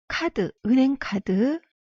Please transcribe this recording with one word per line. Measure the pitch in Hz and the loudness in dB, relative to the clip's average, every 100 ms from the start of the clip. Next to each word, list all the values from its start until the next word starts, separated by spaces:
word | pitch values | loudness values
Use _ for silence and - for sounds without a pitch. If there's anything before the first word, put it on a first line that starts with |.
| - | -10
카드, | - 339 - 180 - 208 | -6 -4 -2 -4 -4 0
은행 | 262 262 277 | 2 4 0
카드, | - 202 - 185 254 320 - _ | -4 -4 -2 0 0 -2 -8 _